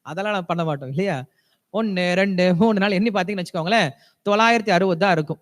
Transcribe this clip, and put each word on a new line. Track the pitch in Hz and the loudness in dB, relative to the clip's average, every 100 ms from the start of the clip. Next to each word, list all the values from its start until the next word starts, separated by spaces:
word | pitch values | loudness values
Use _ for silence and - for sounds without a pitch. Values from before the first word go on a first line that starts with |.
அதெல்லாம் | - 160 208 | -10 -6 -4
நான் | 208 175 | -4 -2
பண்ண | 170 | -2
மாட்டோம் | 165 147 135 | -2 -4 -6
இல்லையா? | 135 202 143 127 _ _ _ _ | -4 -2 -4 -8 _ _ _ _
ஒண்ணு, | 196 220 185 180 | -4 -4 -2 0
ரெண்டு, | 180 202 185 180 | 2 0 2 2
மூணு | 170 226 208 | 4 2 2
நாள் | 202 | 0
எண்ணி | 185 226 | 0 0
பார்த்தீங்கன்னு | 202 180 202 | 0 -4 -6
வச்சுக்கோங்களேன், | 175 180 165 226 165 - _ _ - | -8 -6 0 0 0 -4 _ _ -2
தொள்ளாயிரத்தி | 208 226 233 214 | 2 4 2 2
அறுபது | 175 190 165 | 2 2 2
தான் | 196 | 2
இருக்கும். | 165 151 120 | 2 -2 -8